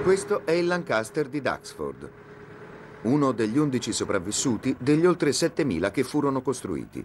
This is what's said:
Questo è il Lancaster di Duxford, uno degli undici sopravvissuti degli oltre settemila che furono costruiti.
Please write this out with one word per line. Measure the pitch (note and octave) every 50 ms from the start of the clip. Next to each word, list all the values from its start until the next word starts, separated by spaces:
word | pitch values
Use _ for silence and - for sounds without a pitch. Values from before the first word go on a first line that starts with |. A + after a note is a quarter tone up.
| -
Questo | F3+ F#3+ F#3+ F#3+ - G#3 - -
è | -
il | E3 F3 F3 F3
Lancaster | F3+ F3 E3+ - - A2 E3 - - D#3 D3+ C3
di | B2+ D3
Duxford, | C3 G#2+ D#2+ - - - - - D#2 C#2+ C2+ B1 C#2 - - - - - - - - - - - - - - - - - - - -
uno | G#2+ C3 D3+ C#3+ C3+
degli | B2+ A2 A#2 G#2 G#2+ C#3
undici | D3+ D3 B2+ A#2+ A2 A#2
sopravvissuti | G#2 - G#2 - G2+ G2+ E2+ F#2+ G#2+ - - C#3+ A#2 G2 - B2+ C3 -
degli | B2+ B2+ D3+ D#3 E3 F3+
oltre | F3 F3 - D3 B2+
settemila | - - E3 - - E3 C#3 F#2+ D#2+ E2+ G2+
che | - - C3
furono | - - D3 C#3+ C#3+ C3+ C3+ B2+
costruiti. | - B2+ - - F#2 F2+ C#2 A1+ G1+ - - -